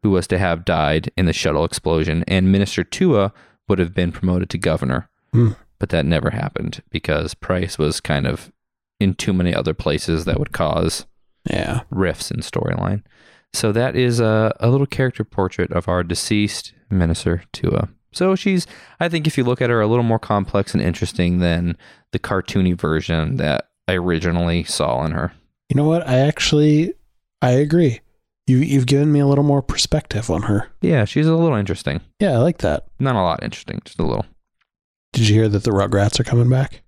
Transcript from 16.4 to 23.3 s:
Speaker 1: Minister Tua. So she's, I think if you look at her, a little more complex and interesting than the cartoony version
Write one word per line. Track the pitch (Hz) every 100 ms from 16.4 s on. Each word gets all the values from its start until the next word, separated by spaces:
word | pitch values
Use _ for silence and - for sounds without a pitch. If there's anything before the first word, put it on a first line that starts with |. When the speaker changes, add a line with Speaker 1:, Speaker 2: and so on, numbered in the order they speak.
| 104 - - _ _
Speaker 1:
Minister | 95 85 85 - 85 -
Tua. | - 87 87 - - _
So | - 180 190
she's, | 202 190 - - - _
I | 170
think | 165 156
if | -
you |
look | 120 127
at | 120
her, | 117
a | 107
little | 120
more | 117 110
complex | - 104 95 104 98
and | -
interesting | 87 87 110 - 87 90
than | 87 85 87 87 - - _
the | 95
cartoony | - 95 - 101 92 87
version | 82 80 - 82 80